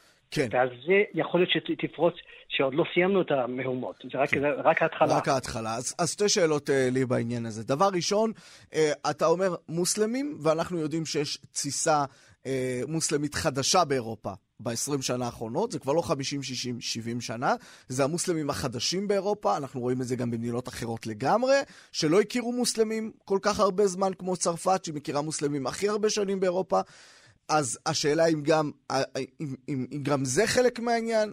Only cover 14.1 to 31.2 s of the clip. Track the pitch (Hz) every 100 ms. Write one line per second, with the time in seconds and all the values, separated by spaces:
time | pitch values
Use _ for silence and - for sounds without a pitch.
14.1 | 110 - 95 _ - 117 117 - 143 131
15.1 | 123 120 120 113 135 233 165 131 160 170
16.1 | 147 131 143 131 123 123 113 - 117 113
17.1 | 120 113 117 147 233 - - - 127 139
18.1 | 165 - 165 143 - 135 110 - 175 202
19.1 | 202 185 208 202 190 135 131 123 127 123
20.1 | 123 123 117 117 120 123 - 113 113 110
21.1 | 107 131 208 254 277 277 - - - 156
22.1 | 180 220 247 233 247 240 220 220 220 220
23.1 | - - 196 208 202 202 185 202 180 190
24.1 | 185 180 180 180 170 185 190 175 147 151
25.1 | 147 156 151 147 147 131 139 202 208 214
26.1 | 208 196 196 185 175 185 190 190 - -
27.1 | - - _ - 156 131 - - 156 151
28.1 | 156 175 156 143 156 151 - - 135 -
29.1 | 135 131 - 156 131 - 139 127 147 135
30.1 | 143 135 131 220 262 247 240 233 233 226
31.1 | 220